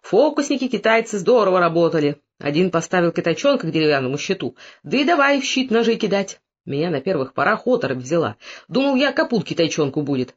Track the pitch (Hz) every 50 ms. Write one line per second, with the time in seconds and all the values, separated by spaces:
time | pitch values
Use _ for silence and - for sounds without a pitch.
0 | _ - - 208 294 311 294 311 285 - 285 254 262 254 - 202 - 220 226 226
1 | 226 226 - 202 170 185 247 240 208 190 185 185 175 170 160 170 170 165 160 160
2 | 147 143 147 _ _ _ _ _ - 147 143 160 185 185 175 170 165 - - 180
3 | 175 170 170 175 170 175 160 160 - 285 285 - - 160 143 160 156 151 147 139
4 | 131 127 139 143 - - 190 - - 123 - _ - - - _ _ 147 170 262
5 | 285 277 349 294 277 277 285 277 269 - - 254 262 - 214 226 233 226 226 226
6 | 226 190 185 196 196 - - _ _ _ _ _ _ - 139 139 160 180 160 135
7 | - 190 185 147 131 - _ - 139 185 220 214 - - 254 - - 127 131 127
8 | 123 127 165 170 151 107 110 _ - - - - - - 160 254 269 277 262 254
9 | 285 277 269 - 311 - 247 208 143 - 160 - 170 151 - - 151 135 - 156
10 | 147 135 143 127 127 - _